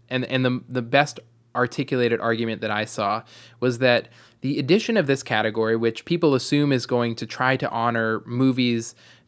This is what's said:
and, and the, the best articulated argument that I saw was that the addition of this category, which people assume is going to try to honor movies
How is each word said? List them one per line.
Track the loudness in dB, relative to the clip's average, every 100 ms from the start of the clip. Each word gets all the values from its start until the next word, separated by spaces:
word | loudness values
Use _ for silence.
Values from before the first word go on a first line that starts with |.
| -6
and, | -6 -2
and | 0
the, | 0 -2 -6
the | -8
best | 2 2 2 -2 -18 _ _ -2
articulated | -2 -2 -2 0 2 2
argument | 0 0 -2 -4
that | -2
I | -2 -4
saw | -2 -2 -2 -8 -20 -20 -2
was | -2 2
that | 4 4 0 -14 -20 _
the | -4 -2
addition | 2 2 2 0
of | 2
this | 0
category, | 0 0 0 0 0 2
which | 0 -2 -4
people | 2 4 2
assume | 2 2 2
is | 2 0
going | 0 0 -4
to | -8
try | -2 0 0
to | -2
honor | -2 -2 0 -2 -4 -4
movies | 0 2 2 0 0 -4 -14 -20 -20